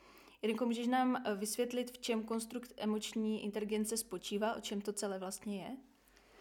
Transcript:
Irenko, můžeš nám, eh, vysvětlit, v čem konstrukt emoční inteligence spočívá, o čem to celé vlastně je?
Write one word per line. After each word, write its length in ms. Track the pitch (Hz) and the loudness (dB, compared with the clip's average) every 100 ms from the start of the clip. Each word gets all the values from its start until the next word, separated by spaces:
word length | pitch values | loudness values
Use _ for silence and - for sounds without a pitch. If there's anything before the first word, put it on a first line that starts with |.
| - - - - | -20 -20 -20 -2
Irenko, 240 | 214 226 240 | 0 2 2
můžeš 200 | 233 240 | 2 4
nám, 300 | 254 254 247 | 4 6 4
eh, 180 | 214 | 2
vysvětlit, 560 | 196 214 - 240 247 247 | 0 0 0 0 0 -2
v 80 | - | -4
čem 240 | - 226 | 0 0
konstrukt 520 | 220 226 226 247 240 - | 2 -2 -2 -6 -8 -2
emoční 680 | 214 214 - 226 214 214 | 0 0 0 0 0 0
inteligence 520 | 208 202 208 214 214 220 | -2 -2 0 0 0 -2
spočívá, 600 | - 180 - 202 214 233 | -2 -6 -2 0 2 0
o 40 | |
čem 200 | - 202 | -2 -4
to 120 | 202 | -2
celé 260 | 208 208 190 | -2 -2 -2
vlastně 440 | 185 - 214 196 | -4 -6 -6 -4
je? 140 | 170 269 - - - - - - | -6 -10 -14 -20 -20 -20 -20 -20